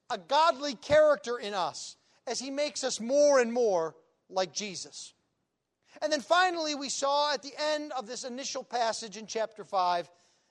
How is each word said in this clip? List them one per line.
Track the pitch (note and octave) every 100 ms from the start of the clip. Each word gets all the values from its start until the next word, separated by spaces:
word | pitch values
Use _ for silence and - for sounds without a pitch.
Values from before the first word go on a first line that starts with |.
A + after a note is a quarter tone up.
| _
a | A3+
godly | E3 C#4 E4 C4 C#4+
character | A#3 - D4 D4+ C#4+ A#3 A#3+
in | G#3
us | G#3 D#3+ - - - _ _ -
as | C4
he | C4+
makes | C#4 D4 D4
us | B3+ -
more | A#3 C#4 D4 C4+
and | A#3
more | A#3+ A#3 F3+ D#3+ - _ _ _
like | F#3 F#3
Jesus. | C3 G3+ D#3+ D3 - - _ _ _ _ _ _ _ _ -
And | D4+
then | D4+
finally, | - E4+ F#4 E4+ D#4
we | C#4+ C#4
saw | - C4+ C#4+ D4
at | C#4+
the | C#4 - D4+
end | D4+ D4+
of | B3+ G#3+
this | B3
initial | C4 B3 C4+ C4+
passage | A#3+ A#3+ A3+ G#3+ A3+ G3
in | G#3+
chapter | A3 G#3+ G#3+
five, | F#3 G3 F3+ F3 E3+ _ _ _ _